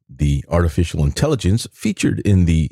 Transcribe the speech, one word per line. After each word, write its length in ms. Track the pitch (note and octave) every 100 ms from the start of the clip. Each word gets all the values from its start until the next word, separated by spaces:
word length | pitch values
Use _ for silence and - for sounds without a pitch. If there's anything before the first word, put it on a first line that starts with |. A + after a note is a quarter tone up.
| -
the 340 | C2 D2 C#2+ -
artificial 560 | E2+ E2+ - E2 D#2
intelligence 640 | D2 - D3 C3 F2+ A2+ -
featured 460 | - A3 F#3+ - G2+
in 260 | G2+ F#2 E2+
the 240 | D#2+ D2